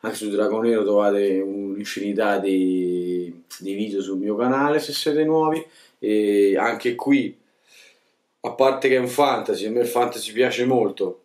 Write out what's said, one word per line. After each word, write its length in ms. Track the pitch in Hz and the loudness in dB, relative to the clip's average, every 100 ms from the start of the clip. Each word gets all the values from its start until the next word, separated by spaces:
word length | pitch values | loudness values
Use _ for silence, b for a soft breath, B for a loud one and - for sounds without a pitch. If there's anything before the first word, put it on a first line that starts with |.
Anche 160 | 113 107 | -8 -6
su 120 | 107 | -4
Drago 320 | 101 107 110 | 0 0 0
Nero 240 | 117 113 | 2 2
trovate 560 | 101 104 101 101 101 95 | 4 4 4 2 2 0
un'infinità 960 | 98 101 101 98 104 - 101 101 104 98 | -2 -6 -6 -8 -8 -6 -4 0 0 0
di, 1040 | 98 95 92 92 90 90 90 90 87 85 _ - | 2 2 2 0 -2 -2 -4 -4 -6 -12 _ -14
di 160 | 92 | -10
video 280 | 98 107 98 | -6 -4 -4
sul 160 | 92 95 | -4 -4
mio 180 | 101 104 | -4 -2
canale, 420 | 123 135 143 151 | 0 0 2 0
se 140 | 143 | -2
siete 320 | 143 156 147 | -4 -2 0
nuovi. 400 | 156 160 156 156 - b b b | 2 2 2 -2 -6 b b b
E 580 | 107 107 104 101 101 95 | -2 2 2 4 4 4
anche 380 | 117 110 123 | 0 -2 -4
qui, 420 | 120 139 139 117 - _ b b b b b b b _ _ | -4 2 2 2 -8 _ b b b b b b b _ _
a 120 | 113 | -10
parte 360 | - 135 131 135 | 2 2 4 2
che 80 | 127 | 2
è 40 | |
un 80 | 123 | 0
fantasy, 580 | - 143 117 107 95 104 | 2 2 2 -2 -4 -2
a 40 | |
me 100 | 120 | 0
il 60 | 117 | 0
fantasy 460 | 120 113 107 - | 0 0 -2 -8
piace 320 | 110 123 120 | 0 0 2
molto 580 | 123 131 104 92 95 90 | 0 2 0 -2 -6 -6